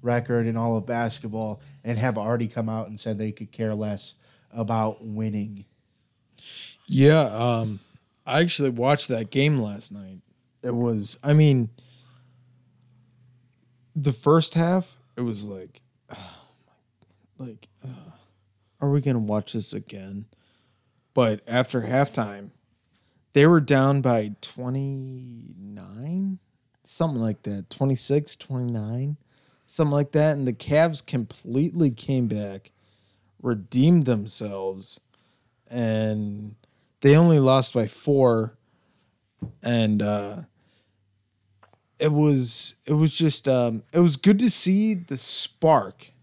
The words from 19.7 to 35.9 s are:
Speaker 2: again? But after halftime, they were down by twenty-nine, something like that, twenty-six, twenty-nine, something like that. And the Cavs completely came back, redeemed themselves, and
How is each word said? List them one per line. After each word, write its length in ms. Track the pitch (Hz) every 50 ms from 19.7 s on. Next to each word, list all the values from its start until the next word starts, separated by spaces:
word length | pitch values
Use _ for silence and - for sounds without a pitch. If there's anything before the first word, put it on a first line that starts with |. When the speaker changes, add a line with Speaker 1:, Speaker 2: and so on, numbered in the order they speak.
| -
Speaker 2:
again? 520 | 104 104 - - 98 95 98 98 101 110 _ _ _ _ _ _ _ _ _ _ _ _ _ _ _ _ _ _
But 280 | 131 123 113 107 104 _
after 340 | - 117 123 127 - - 127
halftime, 680 | 113 95 123 131 143 143 - 135 113 101 101 101 101 101 _ _ _ _ _ _ _ _ _ _ _ _ _ _ _ _ _
they 120 | 143 143
were 140 | 160 175 165
down 420 | 143 - 143 135 131 135 139 139
by 340 | 127 127 120 113 104 107 104 _
twenty-nine, 2000 | - - - - 123 123 127 135 139 139 139 135 131 131 131 127 127 123 120 117 - - - 90 98 101 104 104 92 95 98 110 127 156 170 190 196 196 190 185 _ _ _ _ _ _ _ _ _
something 360 | - - - 170 160 143 120
like 220 | 113 110 101 - _
that, 260 | - 101 98 95 _
twenty-six, 680 | - - - 139 135 123 - - 139 151 147 - -
twenty-nine, 800 | - - - 135 127 123 120 117 113 104 107 113 123 135 143 147 - _ _ _ _ _ _ _ _ _
something 260 | _ - - 160 147
like 220 | 143 143 143 139 -
that. 240 | 156 151 156 151
And 100 | 143 135
the 60 | 127 113
Cavs 520 | - - - 139 151 160 170 156 143 -
completely 880 | - - 127 113 - - - - - 117 135 156 170 - 170 160 139
came 360 | 117 - - - 139 127 123
back, 440 | 110 107 104 104 101 98 98 _ - _ _ _ _ _ _ _ _ _ _ _ _ _ _
redeemed 640 | - 127 117 104 92 - - 127 135 160 175 175 143
themselves, 960 | 127 120 107 101 110 - - 110 104 98 95 95 95 95 95 95 - - - _ _ _ _ _ _ _ _ _ _ _ _ _ _
and 840 | 120 123 117 110